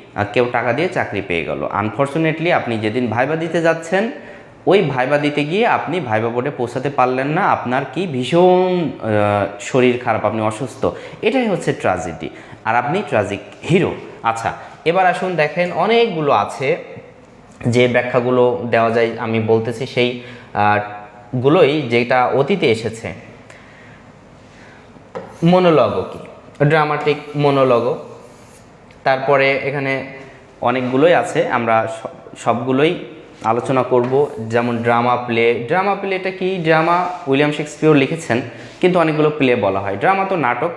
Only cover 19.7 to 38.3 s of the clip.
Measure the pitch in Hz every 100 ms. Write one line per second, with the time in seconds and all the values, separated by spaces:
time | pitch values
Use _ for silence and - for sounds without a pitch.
19.7 | 113 131 127 123 123 - - - - 104
20.7 | 104 - - - - - 127 131 180 139
21.7 | 156 123 120 120 127 123 127 139 190 139
22.7 | 110 113 - 95 85 - - - - -
23.7 | - - - - - - - - - -
24.7 | - - - - - - - 170 180 180
25.7 | 147 107 101 - - - - - - 147
26.7 | 156 151 147 151 143 - 147 143 139 131
27.7 | 120 120 - - - - - - - -
28.7 | - - - 135 131 135 139 135 135 139
29.7 | 143 135 135 135 - - - - - 120
30.7 | 127 127 131 165 143 117 143 127 120 113
31.7 | 113 107 - - - - - 123 117 127
32.7 | 131 160 180 - - - - 110 117 131
33.7 | 131 123 123 123 135 147 - 110 117 120
34.7 | 120 117 120 123 123 120 117 117 113 123
35.7 | 180 196 196 196 185 190 185 185 190 160
36.7 | 160 165 175 180 - 135 135 147 151 151
37.7 | - 156 143 131 160 -